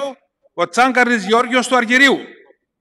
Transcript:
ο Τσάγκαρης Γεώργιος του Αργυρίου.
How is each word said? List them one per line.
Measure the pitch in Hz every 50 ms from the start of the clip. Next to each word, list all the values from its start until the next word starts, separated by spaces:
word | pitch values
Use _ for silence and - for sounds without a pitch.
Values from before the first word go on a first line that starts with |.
| 277 277 247 _ _ _ _ _ _ _ -
ο | - 175 170
Τσάγκαρης | - 226 247 262 240 254 247 240 247 220 185
Γεώργιος | 196 220 233 247 240 240 254 240 -
του | 262
Αργυρίου. | 247 233 214 247 254 277 269 202 135 113 - - - _ _ _ _ _ _ _ _